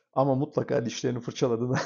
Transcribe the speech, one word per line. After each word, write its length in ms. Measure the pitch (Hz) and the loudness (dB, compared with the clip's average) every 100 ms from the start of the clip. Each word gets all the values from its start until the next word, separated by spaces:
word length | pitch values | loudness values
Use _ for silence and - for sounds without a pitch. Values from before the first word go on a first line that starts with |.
| _ | _
Ama 220 | - 139 | 0 2
mutlaka 520 | 131 147 - - 127 120 | 2 0 -2 0 0 0
dişlerini 340 | - 127 123 | -2 -2 -2
fırçaladığına 600 | 123 - 135 113 123 127 | -6 -2 0 2 0 0